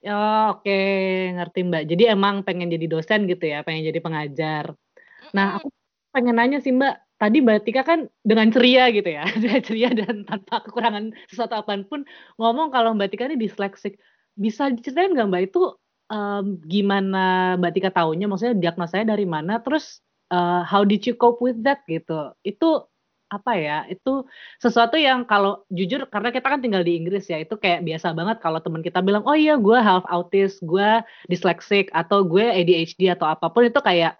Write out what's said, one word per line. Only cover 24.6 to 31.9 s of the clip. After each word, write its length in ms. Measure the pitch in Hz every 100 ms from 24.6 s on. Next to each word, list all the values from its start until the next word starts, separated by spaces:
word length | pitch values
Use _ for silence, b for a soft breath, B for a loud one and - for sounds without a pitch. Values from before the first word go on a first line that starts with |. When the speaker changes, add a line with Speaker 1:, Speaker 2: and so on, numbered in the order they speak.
Speaker 1:
sesuatu 320 | 247 233 233
yang 320 | 311 285 254 240
kalau 400 | 208 196 202 _
jujur, 320 | 175 185 269 262
karena 160 | 214 226
kita 160 | 240 262
kan 160 | 285
tinggal 240 | 247 190 170
di 80 |
Inggris 320 | 170 165 196 196
ya, 160 | 160
itu 160 | 160 214
kayak 240 | 196 175
biasa 320 | 175 160 180
banget 240 | 160 175 220
kalau 240 | 165 160
teman 240 | 165 160 165
kita 160 | 175
bilang, 240 | 185 202 220
"Oh 80 |
iya, 240 | 302 302 302
gue 200 | 202 240
half 240 | 214 185 180
autis, 560 | 175 175 196 196 190
gue 400 | 170 185 202 226 220 B B
dyslexic, 640 | 180 185 170 - 202 190